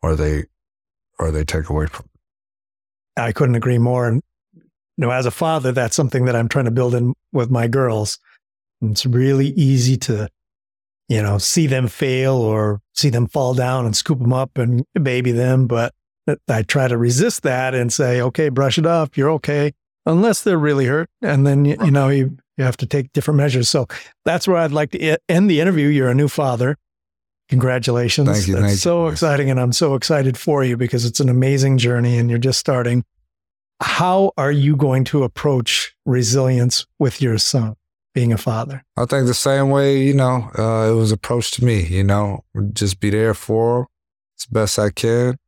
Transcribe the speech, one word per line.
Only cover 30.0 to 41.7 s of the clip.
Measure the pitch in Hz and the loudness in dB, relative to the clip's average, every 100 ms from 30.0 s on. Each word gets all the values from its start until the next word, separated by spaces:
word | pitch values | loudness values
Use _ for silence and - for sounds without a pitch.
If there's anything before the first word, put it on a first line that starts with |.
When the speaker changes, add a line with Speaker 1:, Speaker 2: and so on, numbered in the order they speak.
| - 151 135 120 | 0 0 0 -2
Speaker 2:
for | - 147 | -2 0
you | 131 120 | 0 0
because | 120 123 120 | -2 -2 -2
it's | - | 0
an | 135 | 2
amazing | 123 131 139 135 135 | 2 2 2 2 2
journey | 120 120 120 120 | 2 0 2 2
and | 117 | 0
you're | 117 | 0
just | 131 127 | 0 -2
starting. | - 131 120 123 113 _ _ _ _ _ _ _ | 0 0 0 0 -2 _ _ _ _ _ _ _
How | - - 175 185 196 - | -6 -2 2 2 2 0
are | 139 | -2
you | 147 139 147 | 2 2 2
going | 143 131 | 2 2
to | 127 151 | 0 0
approach | 131 - 151 131 117 - - _ | -2 -2 0 0 0 -4 -6 _
resilience | - 123 117 131 131 127 123 - - _ | -2 0 2 0 2 2 0 -2 -6 _
with | 143 - | -2 0
your | 131 110 | -2 0
son, | - 135 113 107 _ _ _ | 0 0 -2 -6 _ _ _
being | - 120 | -2 0
a | 113 | 0
father? | - 110 127 135 _ - | -2 -6 -6 -10 _ -6
Speaker 1:
I | 123 | -2
think | 139 127 | 0 0
the | |
same | 123 - 135 139 | 0 0 0 2
way, | 139 139 139 | 2 2 2
you | 135 | 2
know, | 139 127 127 110 - | 2 2 0 -4 -4
uh, | 113 113 110 | -2 0 2
it | |
was | 113 110 | 2 2
approached | 107 - 120 113 | 0 -2 -4 -4
to | - | -2
me, | 123 | 0